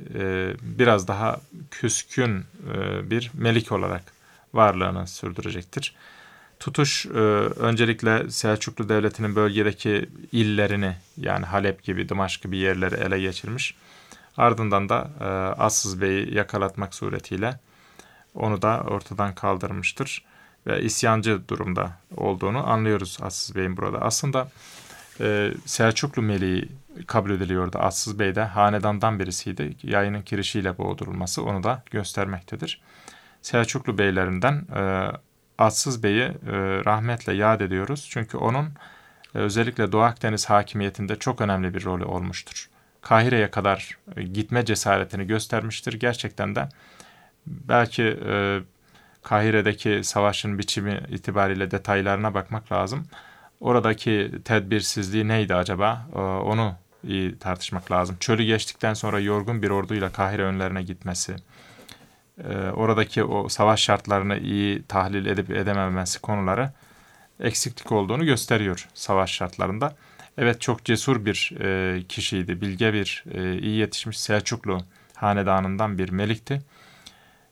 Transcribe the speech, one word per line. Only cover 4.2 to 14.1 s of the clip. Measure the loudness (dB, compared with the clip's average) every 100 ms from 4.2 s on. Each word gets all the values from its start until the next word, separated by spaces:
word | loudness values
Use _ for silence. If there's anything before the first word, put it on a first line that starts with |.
| _ -20 _
varlığını | 4 4 4 0 -2 -6
sürdürecektir. | -8 -10 -8 -8 -8 -8 -8 -8 -12 -20 -20 -20 -20 -20 -12
Tutuş, | -6 0 0 0 -2
e, |
öncelikle | 2 4 4 2 0 0 2 2 2 2 2 0
Selçuklu | -2 0 0 -2 -6 2
Devleti'nin | 2 2 0 0 4
bölgedeki | 4 4 2 2 0 0 0 -10 -4
illerini, | 2 4 4 4 2 0 -2 -12 -8
yani | -2 -2 0
Halep | 0 0 -2
gibi, | -4 -4 -2
Dımaşk | -2 -2 -4
gibi | -4 0
yerleri | 2 2 0
ele | 0 0 0
geçirmiş. | 0 -4 -8 -6 -6 -6 -20 -20 -20